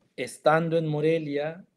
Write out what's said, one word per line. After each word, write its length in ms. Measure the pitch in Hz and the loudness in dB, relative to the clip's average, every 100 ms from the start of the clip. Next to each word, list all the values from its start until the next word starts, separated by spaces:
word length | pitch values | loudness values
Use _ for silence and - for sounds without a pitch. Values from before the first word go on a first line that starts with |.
| _ - | _ -10
estando 640 | 123 - 151 160 165 165 | -10 -2 2 4 2 0
en 100 | 160 | 0
Morelia, 800 | 151 156 165 147 143 151 170 - | 0 2 0 -2 -4 -4 -8 -16